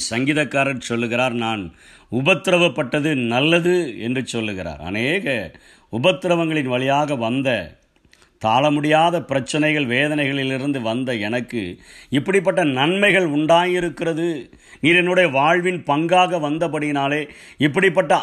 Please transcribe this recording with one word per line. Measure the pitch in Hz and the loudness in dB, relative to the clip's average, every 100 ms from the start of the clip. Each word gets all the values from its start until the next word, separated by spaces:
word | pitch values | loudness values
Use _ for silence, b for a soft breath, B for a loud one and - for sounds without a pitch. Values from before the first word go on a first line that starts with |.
| - | -2
சங்கீதக்காரர் | 117 135 156 143 139 135 127 | -2 0 0 0 0 -2 -4
சொல்லுகிறார், | - 117 120 120 127 | -4 -4 -2 0 0
"நான் | 120 113 107 87 B B B B | 0 -2 -4 -8 B B B B
உபத்திரவப்பட்டது | 120 143 185 190 175 170 - 131 151 147 139 | -2 0 0 2 2 2 0 -4 -2 -2 0
நல்லது" | 117 123 151 170 175 180 151 98 | 0 2 2 2 2 0 -2 -6
என்று | 113 131 113 | -4 -4 -4
சொல்லுகிறார். | 117 110 95 82 73 | -4 -4 -6 -8 -10
அநேக | 82 104 127 190 156 120 85 - b b b | -8 -4 -2 -2 -2 -4 -6 -14 b b b
உபத்திரவங்களின் | 117 165 185 180 170 160 156 131 | 0 0 0 0 0 0 -2 -2
வழியாக | 123 135 139 147 135 | -2 0 0 0 -2
வந்த, | 113 131 135 110 76 - _ _ _ b b _ | -2 -2 -2 -2 -6 -16 _ _ _ b b _
தாழ | 110 120 147 | 2 2 2
முடியாத | 147 151 156 165 170 | 0 2 4 4 0
பிரச்சனைகள், | 120 135 123 156 151 151 127 | -2 -4 -2 -2 0 0 0
வேதனைகளிலிருந்து | 123 151 151 139 139 135 131 143 135 | 0 0 0 -2 -2 -4 -4 -4 -4
வந்த | 113 120 127 117 | -2 -4 -4 -4
எனக்கு | 104 120 117 117 90 - B B B | -2 -4 -4 -6 -8 -10 B B B
இப்படிப்பட்ட | 135 190 196 185 185 | -2 0 2 2 0
நன்மைகள் | 156 127 147 196 208 185 170 | 0 2 0 2 4 4 2
உண்டாயிருக்கிறது. | 143 156 170 180 180 175 131 170 160 170 147 113 B B B | 0 4 4 4 0 -4 -4 -4 -2 -4 -6 -12 B B B
நீர் | 147 175 | 2 4
என்னுடைய | 175 185 170 | 4 4 4
வாழ்வின் | 135 151 180 180 175 | 4 4 4 0 -4
பங்காக | 135 143 165 180 180 175 | -2 0 4 4 4 0
வந்தபடியினாலே | 147 160 170 151 147 143 139 151 147 B B B | -2 -2 -2 -2 -2 -2 0 -2 -4 B B B
இப்படிப்பட்ட | 143 185 185 180 160 170 | 0 4 4 2 2 0